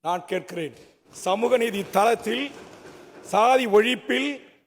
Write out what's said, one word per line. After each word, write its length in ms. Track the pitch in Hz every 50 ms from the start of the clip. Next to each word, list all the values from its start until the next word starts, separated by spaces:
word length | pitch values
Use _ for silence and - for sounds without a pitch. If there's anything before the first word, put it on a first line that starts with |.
| _
நான் 180 | 160 175 180 180 -
கேட்கிறேன். 440 | 196 185 170 - 180 175 160 139 113 - - - _ _ _ _ - - -
சமூக 300 | 185 185 214 233 240 247
நீதி 240 | 247 233 233 196 202 190 - -
தளத்தில், 480 | 190 202 233 233 - - 220 226 247 277 277 - - - - - - - - - - - - - - - -
சாதி 360 | - 196 220 247 262 262 262
ஒழிப்பில் 600 | 226 196 214 220 240 254 220 - - 247 254 269 294 285 254 - - _ _ _